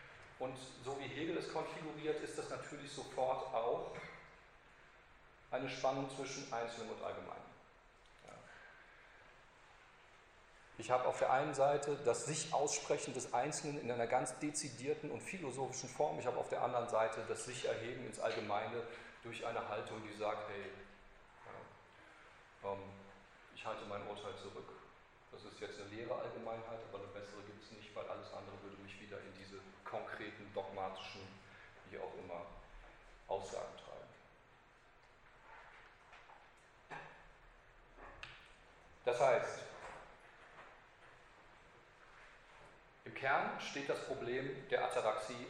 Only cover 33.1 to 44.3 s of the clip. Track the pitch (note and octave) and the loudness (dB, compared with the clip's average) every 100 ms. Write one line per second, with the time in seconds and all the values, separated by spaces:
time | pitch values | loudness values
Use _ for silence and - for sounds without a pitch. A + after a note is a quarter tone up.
33.1 | - - - D#2+ - - - - - - | -10 -2 -2 0 -2 -4 -6 -12 -12 -14
34.1 | - - - - - - - - - - | -18 -20 -20 -20 -20 -20 -20 -20 -20 -20
35.1 | - - - - - - - - - - | -20 -20 -20 -18 -18 -18 -18 -20 -20 -20
36.1 | - - - - - - - - D3+ - | -20 -18 -20 -20 -20 -20 -20 -10 -10 -10
37.1 | - - - - - - - - - - | -14 -18 -18 -20 -20 -20 -20 -20 -16 -14
38.1 | - - - - - - - - - A#2+ | -12 -12 -12 -18 -20 -20 -20 -20 -2 4
39.1 | - C3+ A#2 - - - - - - - | 8 10 10 6 -2 -6 -10 -10 -12 -14
40.1 | - - - - - - - - - - | -18 -20 -18 -18 -16 -16 -18 -20 -20 -20
41.1 | - - - - - - - - - - | -20 -20 -20 -20 -20 -20 -20 -20 -20 -20
42.1 | - - - - - - - - - - | -18 -18 -18 -20 -18 -18 -20 -20 -16 -10
43.1 | A2 C3+ D#3 F#3+ - - C#3 D3 C#3 - | 2 6 6 6 0 -2 0 2 2 0
44.1 | B2+ A#2+ | -2 0